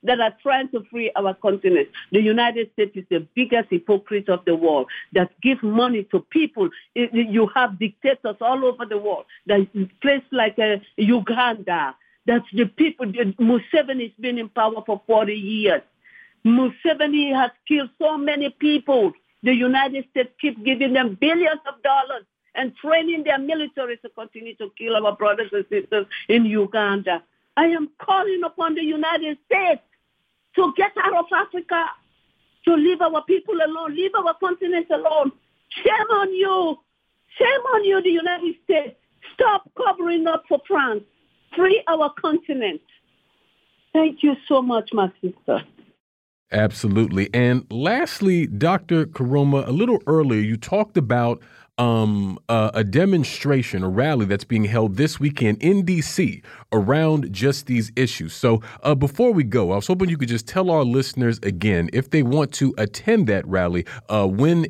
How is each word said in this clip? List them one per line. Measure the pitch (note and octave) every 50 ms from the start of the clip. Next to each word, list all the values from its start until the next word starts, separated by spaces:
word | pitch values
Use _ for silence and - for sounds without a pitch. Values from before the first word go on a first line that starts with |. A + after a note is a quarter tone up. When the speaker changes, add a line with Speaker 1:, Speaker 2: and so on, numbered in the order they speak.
| -
Speaker 1:
that | G#3 B3 A#3
are | A#3 A3 A3 _
trying | _ C#4 C4+ C4+ C4+ C4
to | - A#3 G3 _
free | - A#3 A#3 G#3+ -
our | - G3+ F#3+ F#3+
continent. | _ - G#3+ G3+ G3 - F#3 F3+ D#3 C#3 - _ - - _
The | - G#3
United | A3 G#3+ A3 A#3 A#3+ A#3+ A3+ A#3 A3+ A3 _
States | - G#3 G3+ _
is | G3 F#3 _
the | F#3 E3 D#3+ _ _
biggest | A#3+ B3+ A#3+ B3 A#3 A3 _
hypocrite | F#3 F3 E3+ - G#3 G3 G3+ - G#3 G3+ G3 -
of | F#3 F3 _
the | F3+ E3+
world | D#3+ E3 E3 D3+ C#3+ B2+ - - - - _ -
that | G3 G#3+ G#3+ _ _
give | - B3 C4+ C4 -
money | G#3 G#3+ A3+ A#3+ B3+ B3 G#3+ G3 _
to | - F#3
people. | - _ - D#4+ D#4 - _ A3+ F#3+ E3 - - - _ _
I-, | A#3+ A#3+ A#3
I-, | A#3 A3+ A#3 A3
you | G3+ A3+ A3 G3+ -
have | C4 B3+ A#3 G3 F3
dictators | A3 G#3 - _ - C4+ C4+ B3+ - A3+ G#3 _
all | A3+ A#3 C4 C4+ C4
over | B3+ B3 B3 A#3
the | G#3 G#3+
world. | G#3 G#3 G#3 F#3 - - _ - - _
That | - G#3 G3+ G3 G3 _ G#3 F#3+ F#3+ _ _
place | - C#4 C#4 C4+ C4 _
like, | C#4 B3 A3+ G#3+ A3
uh, | - A3 G#3+ G#3 G3+ G#3 _ _
Uganda, | - G#3 G3+ A#3+ A#3+ F#3+ - A#3 A#3 B3 B3 A3+ A3 F#3+ F#3 F3 E3 D3+ C3+ C3 _ _ _ _ _ _
that's | - A#3 A#3+ A#3 - -
the | G3 A#3
people, | F#3+ _ - D#4 D#4 D#4+ _ B3+
the, | G#3 F#3+ A#3 A#3+ G3 F#3+ -
Museveni | A#3+ A3+ B3 A#3 - - - D#4 C#4+ B3+ C4+ B3+ A#3+
has | A3 _ _
been | A3 B3+ B3
in | A#3+ A3+ G#3
power | _ A#3+ A3 A3 A3+ A3 A3
for | - G#3 G3+ _
forty | - A3+ G#3+ A3 G3+ G#3
years. | G#3+ G3 G3 A3 G#3+ G#3+ G3 E3+ C#3 - _ _ _ _ - - - - _ _ _ _
Museveni | A3 A#3 B3 C4 B3 B3+ - - E4+ D#4 C#4+ D4+ D4+ C#4+ D4 D4 C#4+ C4+
has | C4 C4 B3 - _ _
killed | - D4+ D4 C#4 A#3+ _ _
so | - D#4 D#4
many | D4 C#4+ D4 D4 C#4+ C#4+ C#4
people. | - _ D4 D4+ D4 C#4+ - - C4+ B3+ G#3 E3+ - _ _ _ _ _
The | - A#3+ C4
United | A#3 B3 B3+ B3+ C4+ C#4 C#4 C4 C4+ C4 _
States | _ C4+ B3+ B3+ _ _
keep | - D4 A#3+ A3+ G#3
giving | C4 C4 A#3 C#4 C4+ B3+
them | C4 B3+ A#3 F#3+ F#3
billions | - D4+ E4 E4+ F4+ D#4 D#4 D4+ _
of | C#4 - _
dollars | _ C#4 C4+ C#4 C4+ C4 C#4 A#3 G3 _ _ _ _ _ _
and | - C4 B3 -
training | - - D4 D#4 E4 D#4+ E4 E4 D#4+ D4
their | D4+ C#4 C4+
military | C4+ C#4+ D#4+ D#4+ D4+ D4 _ C#4 C4 A#3+ A#3+
to | A3+ - A3+
continue | _ - A3 G#3+ _ A3 A3+ A3+ G#3
to | _ A3 G3+ _
kill | - A3 A3+ A3+
our | G#3+ G#3+ G#3 G3+
brothers | - G#3+ G#3 G3+ G#3 A3+ G3
and | G3+ G3+ F#3+ _
sisters | G#3 G3+ F#3+ - - G#3 G3 G3 - - - -
in | G#3+ A#3+ A#3
Uganda. | A3 G#3 G#3+ G3+ F#3+ G#3 A3 G#3 G3+ G3 G3+ F#3 F#3+ F3 E3 _ _ _ _ _ _ _
I | C4+ D#4
am | E4 E4+ E4 D4+ D4+ _ _
calling | - - F#4+ F#4+ G4+ G4+ F#4+ F4+ F4
upon | D#4+ _ - E4 E4 D#4+
the | E4 E4
United | D4+ D#4 D4+ D#4 D#4+ E4+ D#4+ E4 D4+ D4+ - _
States | _ - F#4+ F#4+ F4 D#4 A#3+ _ _ _ _ _ _ _ _ _ _ _ _ _ _ _
to | - F#4+ - -
get | - F#4 G#4 G#4+ - F4+
out | F#4+ -
of | E4+ E4+ E4+ F#4
Africa, | E4+ G4 - - F4+ F4 - F4+ E4+ E4 - - _ _ _ _ _ _ _ _ _ _ _ _ _ _
to | - E4+
leave | D#4 D4 F4 F4+ D#4
our | F4 D#4+ D#4+ D4+ D#4
people | - F#4+ F#4+ - - G#4+
alone, | E4+ D#4+ D#4 D#4+ E4 E4 D#4 D4
leave | D#4+ F#4 F#4+ F#4+
our | G#4+ F#4 E4+ D#4+
continent | - F#4+ F#4 F4+ F4 G4 F4 F4+ E4+ E4 _
alone. | E4 D4 D#4 D#4+ D#4 D#4 C#4+ C4+ - _ _ _ _ _ _
Shame | _ - - - - - A#4 A4 A4+ A4+
on | G4+ G4 F#4+ F#4+
you. | F#4 G4 F#4+ F#4+ F#4 F4+ E4 D4 - _ _ _ _ _ _ _ _ _ _ _
Shame | - - A#4+ C5+ C5+ B4 C5 B4+
on | A4 G#4
you, | G4 G4 F#4+
the | F4 F#4
United | E4+ E4+ E4 F4+ F4 F4 F4 E4+ E4+ _ _
States. | - F4 D4+ D4 - - _ _ _ _ _ - - -
Stop | - C5 A#4 G#4 F#4+ - - _
covering | - B4 G#4+ - F4 F4 E4+ E4+ E4+ D#4+
up | E4 D#4+ D#4+ _
for | _ C#4+ C#4+ C#4+
France. | - G4 D4+ C#4 B3 A3 G#3 D4+ _ _ _ _ _ _ _ _ _ -
Free | E4 F4+ F#4 G4 A4+ - -
our | E4 D#4+ D4+ C#4+ C#4+ -
continent. | - E4 D4+ D#4+ - - C#4+ C4 A#3 G3 D#3+ D#3 _ _ _ _ _ _ _ _ _ _ _ _ _ _ _ _ _ _ _ _ _ _
Thank | _ D#4+ D#4+ D#4+ D4+ - -
you | D4 C#4 C#4 -
so | - D4+ C4+
much, | B3+ B3 A#3+ A3+ G#3+ - -
my | G#3+ G3 F3+ - _
sister. | - F3+ F#3 _ _ - B2 G2 D3+ _ _ _ _ _ _ _ _ _ _ _ _ _ _ _ _ _ -
Speaker 2:
Absolutely. | G#2 G#2+ G#2+ A2 - - G#2+ G2 G#2+ A2+ F#2+ - F#2+ G2 F#2+ -
And | A#2+ B2 A#2+ C#3+ B2+ - _
lastly, | - A#2 C3+ F3 A3+ C4+ E4+ - - - G3+ F#3+ F3+ E3+ D#3
Doctor | - G2+ G2+ - E3 F#3+ F#3 - - E3+ D#3+ D#3
Karoma, | D#3+ - - C3 B2 C3+ C#3+ C#3+ C#3+ C#3 C#3 -
a | -
little | B2+ E3 A3 B3 A#3+ - -
earlier, | - D#3 D#3+ D3+ C#3 A2+ G#2+
you | G#2+ G#2+ A2+
talked | A2+ - - F#3 G3+ G#3+ G#3 _
about, | F#3 C#3+ G#2+ B2 A#2+ A#2+ A#2 A#2 - - _ - - - _ _
um, | - B2 A#2+ A#2 A2+ A2 G#2+ G#2 G2+ G2+ F#2+ F#2 - _
uh, | - A#2 A2+ A2 A2 -
a | A2 A2
demonstration, | G2+ F#2+ C#3+ F3+ G3+ F#3+ E3+ C3+ - - - - C#3+ C#3+ C3 A#2+ - - F#2 F#2
a | F#2
rally | F#2 G2+ B2+ D#3 D3+ B2+ G#2+
that's | F#2+ G2+ G2 -
being | _ A#2+ A2 G#2+
held | G2+ A2 A#2+ A2 G#2+ F#2+
this | G2 C#3+ D#3 - -
weekend | C#3 D3 C#3+ - B2+ G#2+ G#2 -
in | - E3 G3 G3+ F#3
D | E3+ F#3 E3
C | C#3 - - - F3+ A#2 - - _ - - - - _
around | - A2 G2 G2+ C3+ D3+ D#3+ D#3 D#3 D3+ C#3+ - G2
just | F#2 A2+ C#3 C#3+ C#3+ -
these | - B2+ A#2+ A2 A2 A2+
issues. | B2+ C3 A#2 - - D#2+ D#2+ -
So, | - - B2 A2+ A2 A2+ - - - -
uh, | - D3+
before | C3+ C#3+ C#3 C#3+ - A#3+ B3 A3
we | F3 C#3
go, | A2 G2 B2 G2+ E2+ F#2
I |
was | G2+ -
hoping | - F#3 F3+ F#3+
you | F3+ E3+
could | D3 C3+ A#2
just | A#2+ A2+ -
tell | - - F#3+ F#3+ F3+
our | E3 D#3 C#3
listeners | A#2+ A#2 C3+ C3 - - - B2 A#2 A2+ A2 -
again, | G2+ F#2+ E2+ F#2+ G#2+ G2 E2+ E2+ E2
if | - A#2+ C3 -
they | - D#3+ C#3
want | A#2+ C3 D#3 D3+ - -
to | - C3+ C3 -
attend | - A2 G#2 - - - - A3+ A3 F3+
that | A2+ G#2 F#2+ -
rally, | - F#2+ F#2 F2+ F2 F2 F2+ F2 - - A#2+ -
uh, | - G#2+ G#2+ G2+
when | F#2+ F#2+ G2+ C3 D#3 E3+ E3+ D#3+ -